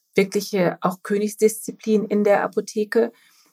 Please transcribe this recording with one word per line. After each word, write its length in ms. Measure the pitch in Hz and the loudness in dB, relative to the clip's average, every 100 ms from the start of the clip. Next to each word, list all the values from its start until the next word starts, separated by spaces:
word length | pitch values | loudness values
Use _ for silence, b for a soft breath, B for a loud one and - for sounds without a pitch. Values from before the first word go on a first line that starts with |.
| _ | _
wirkliche 640 | - 190 208 202 202 175 - | 0 0 -2 -4 0 0 0
auch 220 | 185 185 | -4 -4
Königsdisziplin 1040 | - 202 208 - 214 - - - - 214 | -4 -2 -2 2 0 0 -10 -10 0 0
in 200 | 196 202 | 2 0
der 180 | 208 202 | 2 2
Apotheke. 720 | - - 202 220 208 233 233 b b b b | 2 -4 -4 -6 -2 0 0 b b b b